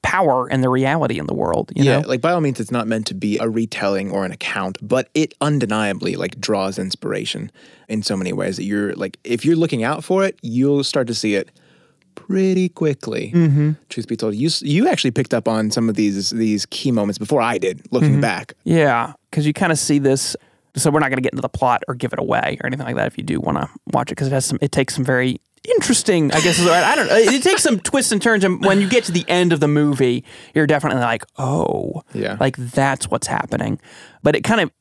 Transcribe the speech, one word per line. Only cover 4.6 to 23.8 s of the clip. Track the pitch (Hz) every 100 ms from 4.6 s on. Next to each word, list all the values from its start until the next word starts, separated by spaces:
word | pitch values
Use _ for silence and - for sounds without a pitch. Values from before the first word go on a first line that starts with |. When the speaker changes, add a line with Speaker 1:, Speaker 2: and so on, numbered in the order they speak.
| 95 92
Speaker 2:
but | 104 123 - 151
it | 156 -
undeniably, | 143 147 117 107 104 92 92 92
like, | 92 -
draws | - 104 95 95
inspiration | 95 92 104 101 - - 104 _ - - _
in | 110
so | 101 98
many | 92
ways | 95 95 92
that | 98
you're, | 104 101
like, | 90 95 -
if | - 117
you're | 147 170
looking | 165 131
out | 113 151
for | - 185
it, | 196 -
you'll | 117 117 139 143
start | 139 143 120
to | 110
see | 110
it | 101 - _ _ _ _ _ _
pretty | - - 190 190 185 185
quickly. | - 156 139 - - 107 170
Speaker 1:
Mm-hmm. | 160 143 147 151 _
Speaker 2:
Truth | - 110
be | 113
told, | 110 104
you | 151
s-, | 160
you | 147 151 294
actually | 320 151
picked | 117 131
up | 117 117
on | 110 107
some | 113 113
of | 107
these, | 104 98 95
these | 113 110 104 -
key | - 143
moments | 117 101 101
before | 107 147
I | 117 120
did, | 95 90 -
looking | 127 151
Speaker 1:
Mm-hmm. | 139
Speaker 2:
back. | 120 110 - -
Speaker 1:
Yeah, | - 165 147 120 120 - _
'cause | - 151
you |
kinda | 147 180 156
see | - 147
this. | 139 135 - - _ _ _ -
So | 151
we're | 147
not | 143
gonna | 131
get | 127
into | -
the | 123
plot | - 127 120 -
or | 123
give | 123
it | -
away | - - 120 -
or | -
anything | 131 123
like | 127
that | -
if | -
you |
do | - -
wanna | 82 71 - -